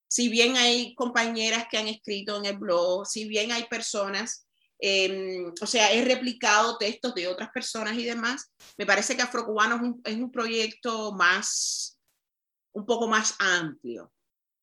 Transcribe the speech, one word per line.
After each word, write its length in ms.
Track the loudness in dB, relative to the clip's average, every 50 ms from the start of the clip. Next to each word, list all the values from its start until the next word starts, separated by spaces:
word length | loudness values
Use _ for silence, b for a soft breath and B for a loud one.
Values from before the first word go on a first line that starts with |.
| _ -4
Si 200 | 0 2 2 4
bien 280 | 6 6 6 6 6
hay 380 | 4 4 4 4 2 0 -4 -4
compañeras 720 | -4 -4 0 2 0 0 0 0 0 0 0 0 0 -2 -2
que 80 | -4 -4
han 100 | -4 -4
escrito 480 | -8 -8 -8 -8 -8 -6 -6 -6 -6
en 80 | -4 -4
el 140 | -4 -6 -4
blog, 480 | 0 0 2 2 2 2 0 0 -2
si 200 | -4 -6 -6 -6
bien 260 | -4 -2 -2 0 0
hay 120 | -2 -4 -4
personas, 840 | -4 -6 -6 -6 -4 -4 -2 -2 -2 -4 -4 -6 -6 -8 -12 _ _ _ _ _ _ _ -4
em, 720 | 0 2 2 4 2 2 0 -2 -4 -6 -6 -6 -6 -8 -8 -8
o 60 | -4
sea, 260 | 0 2 4 4 6
he 120 | 4 4 4
replicado 760 | 2 2 2 0 -4 -4 0 2 4 4 4 4 2 0 -2
textos 360 | -2 -4 -4 -4 -6 -6 -4
de 120 | -4 -4
otras 240 | -4 -4 -6 -8 -8
personas 440 | -8 -8 -8 -6 -6 -6 -6 -4 -4
y 100 | -4 -4
demás, 480 | -4 -4 -2 -2 -4 -4 -4 -8 _ _ _ -20 -14 -10 -2
me 80 | 2
parece 300 | 2 4 4 2 2 0
que 60 | 0
Afrocubano 540 | 0 0 -2 -4 -2 0 2 2 4 4 2
es 60 | 0
un, 200 | 0 -2 -4 -4 -6
es 120 | -6 -4
un 140 | -4 -4 -4
proyecto 840 | -4 -4 -2 0 0 0 0 -2 -4 -6 -6 -4 -4 -4 -4 -4
más, 840 | 0 4 4 4 4 4 0 -2 -2 -2 -2 -2 -4 -4 -8 -10 -12 _ _ _ _ _ _ _ _ _ _ _ _ _ _ _
un 120 | -12 -6 -2
poco 220 | -2 0 0 2 2
más 260 | 2 2 2 2 0 0
amplio 720 | 2 2 2 2 0 -4 -8 -10 -12 -12 -12 -12 -14 -18 _ _ _ _ _ _ _ _ _ _